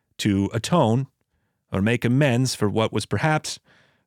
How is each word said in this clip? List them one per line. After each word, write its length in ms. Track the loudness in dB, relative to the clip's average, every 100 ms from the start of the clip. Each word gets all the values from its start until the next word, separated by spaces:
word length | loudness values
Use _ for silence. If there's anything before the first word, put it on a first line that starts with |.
| _ -4
to 320 | 0 0 0
atone 520 | -4 0 2 2 2 -2 _ _ _ _ _ -6
or 120 | -2
make 200 | 0 0
amends 520 | 0 2 2 2 0
for 120 | -2 -2
what 280 | 0 -2
was 100 | -2
perhaps 560 | -4 -2 0 0 -4 -12 _ _ _ _